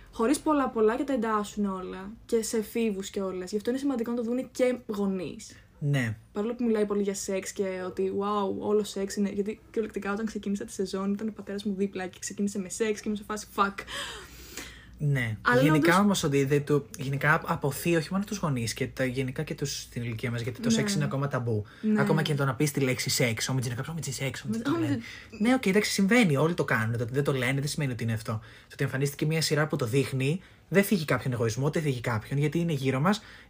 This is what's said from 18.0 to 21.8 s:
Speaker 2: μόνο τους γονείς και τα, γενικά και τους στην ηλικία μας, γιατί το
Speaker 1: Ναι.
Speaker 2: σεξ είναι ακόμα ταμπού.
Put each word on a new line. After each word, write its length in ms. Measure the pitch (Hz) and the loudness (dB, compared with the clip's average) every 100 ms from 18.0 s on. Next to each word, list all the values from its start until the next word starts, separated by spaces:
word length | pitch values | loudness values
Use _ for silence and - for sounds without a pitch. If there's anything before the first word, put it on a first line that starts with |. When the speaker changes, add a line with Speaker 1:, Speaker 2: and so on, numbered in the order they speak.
| 147 | 2
Speaker 2:
μόνο 120 | 190 | -2
τους 140 | 202 202 | -4 -2
γονείς 360 | 165 127 110 | -2 0 -2
και 140 | - 127 | -2 -4
τα, 180 | - 131 | -2 -2
γενικά 380 | 127 127 131 | 0 -4 -4
και 120 | 151 147 | -6 -4
τους 260 | 143 - | -4 -6
στην 200 | - 123 | -8 -8
ηλικία 280 | 120 110 123 | -6 -4 -4
μας, 100 | 120 | -4
γιατί 180 | 113 - | -4 -2
το 80 | 226 | 2
Speaker 1:
Ναι. 40 | |
Speaker 2:
σεξ 200 | 226 208 151 | 2 2 0
είναι 80 | |
ακόμα 240 | 143 135 139 | 0 0 -2
ταμπού. 360 | 127 120 107 - - | -2 0 -2 -2 -4